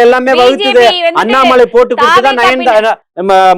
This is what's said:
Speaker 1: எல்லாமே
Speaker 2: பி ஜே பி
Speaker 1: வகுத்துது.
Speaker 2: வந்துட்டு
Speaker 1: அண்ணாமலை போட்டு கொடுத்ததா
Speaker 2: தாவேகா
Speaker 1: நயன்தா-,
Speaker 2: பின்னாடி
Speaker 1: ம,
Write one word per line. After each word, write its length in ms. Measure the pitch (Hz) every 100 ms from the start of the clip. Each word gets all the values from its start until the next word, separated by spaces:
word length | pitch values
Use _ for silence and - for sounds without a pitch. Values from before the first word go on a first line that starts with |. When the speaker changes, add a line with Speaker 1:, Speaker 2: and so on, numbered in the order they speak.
| 240
Speaker 1:
எல்லாமே 260 | 254 254
Speaker 2:
பி 60 | 254
ஜே 40 |
பி 0 |
Speaker 1:
வகுத்துது. 400 | 247 277 415 403 -
Speaker 2:
வந்துட்டு 340 | 359 339 339
Speaker 1:
அண்ணாமலை 440 | 220 262 262 254 240
போட்டு 200 | 233 247 240
கொடுத்ததா 360 | 294 339 269
Speaker 2:
தாவேகா 80 | 254
Speaker 1:
நயன்தா-, 340 | 247 254 247 214
Speaker 2:
பின்னாடி 480 | 220 - _ - 190
Speaker 1:
ம, 100 | 190 190